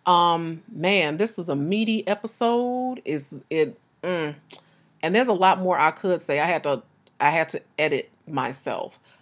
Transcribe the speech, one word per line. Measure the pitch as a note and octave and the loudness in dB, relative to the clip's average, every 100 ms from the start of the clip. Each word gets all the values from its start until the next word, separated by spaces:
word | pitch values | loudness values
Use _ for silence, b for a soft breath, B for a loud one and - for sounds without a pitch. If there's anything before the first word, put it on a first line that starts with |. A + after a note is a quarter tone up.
| - | 4
Um, | F3 F3 E3+ E3 D#3+ - | 6 6 4 -2 -8 -12
man, | - F3 G3+ D3+ D#3 | -4 2 2 2 0
this | A3 G3+ | -2 -2
is | F3 | -4
a | |
meaty | C#3+ D3+ G#3 A3+ A3 - | -2 0 0 0 0 -2
episode. | G#3 A3 - A#3 A#3+ B3 B3 B3+ B3+ | -4 -4 -2 0 0 0 -4 -6 -8
Is | - D3+ C#3 - - | -6 -6 -8 -14 -4
it, | D#3+ D3 - _ _ | 0 0 -2 _ _
mm. | F3 F3 D3+ D3 _ B B B B B | -6 -4 -4 -8 _ B B B B B
And | D#3+ | 0
there's | G#3 B3+ | 2 2
a | |
lot | F#3 F#3 F#3 | 4 4 4
more | F#3 F3 | 2 2
I | D#3 | 2
could | - F#3+ F3 | 0 -2 -2
say. | - C#3+ | 0 0
I | D#3+ | 0
had | E3 | 0
to, | D3 C3 - _ _ _ | 0 -2 -4 _ _ _
I | C#3+ | 2
had | E3 D#3+ | 2 0
to | - - - | -4 -10 -2
edit | D#3 C#3 - _ - | 0 0 -4 _ -8
myself. | C#3 B2+ C3 - F#2+ - - b b | -4 -4 -6 -8 -8 -8 -14 b b